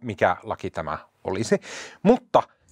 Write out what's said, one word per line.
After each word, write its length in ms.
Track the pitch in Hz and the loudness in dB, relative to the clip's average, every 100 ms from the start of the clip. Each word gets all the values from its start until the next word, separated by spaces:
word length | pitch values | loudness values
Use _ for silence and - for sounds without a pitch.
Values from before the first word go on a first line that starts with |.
mikä 340 | 123 101 101 90 | -6 0 0 0
laki 280 | 110 87 92 | -6 -8 -8
tämä 280 | - 78 76 - _ | -8 -8 -8 -12 _
olisi. 360 | - 92 113 196 - - - - | -6 -4 0 -2 -2 -16 -16 0
Mutta 400 | 190 247 - 135 - _ _ | 2 2 4 2 2 _ _